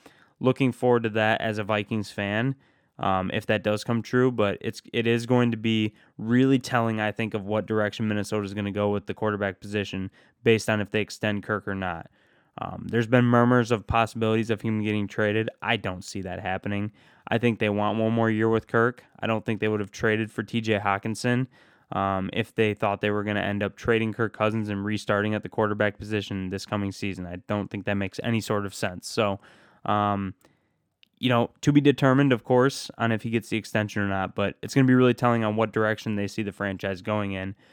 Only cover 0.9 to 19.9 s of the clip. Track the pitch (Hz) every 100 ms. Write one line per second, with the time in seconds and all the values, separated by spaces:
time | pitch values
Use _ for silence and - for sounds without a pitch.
0.9 | 120 113 107 107 110 113 107 101 107 104
1.9 | 113 101 - 101 104 127 135 _ _ _
2.9 | - 95 95 92 107 - 107 104 107 -
3.9 | 117 - 123 127 120 104 - - - -
4.9 | 123 113 117 117 123 120 113 110 110 107
5.9 | - _ - 107 123 135 135 - 123 113
6.9 | 110 107 101 110 107 98 107 98 110 104
7.9 | - 110 104 101 107 101 101 101 98 104
8.9 | 101 - 98 107 104 101 92 101 104 98
9.9 | 98 95 - _ _ 120 110 - 107 101
10.9 | 107 104 - 107 104 92 107 98 98 92
11.9 | 82 - _ _ _ _ - - 92 -
12.9 | 117 110 123 123 120 120 123 113 117 -
13.9 | 113 113 113 110 110 110 107 113 110 107
14.9 | 104 101 - 107 104 110 - 104 117 98
15.9 | 92 - 101 92 92 98 95 104 101 104
16.9 | - _ _ - 113 120 107 107 104 104
17.9 | 107 110 113 113 107 110 110 - 117 117
18.9 | 120 _ - 107 110 107 110 107 107 104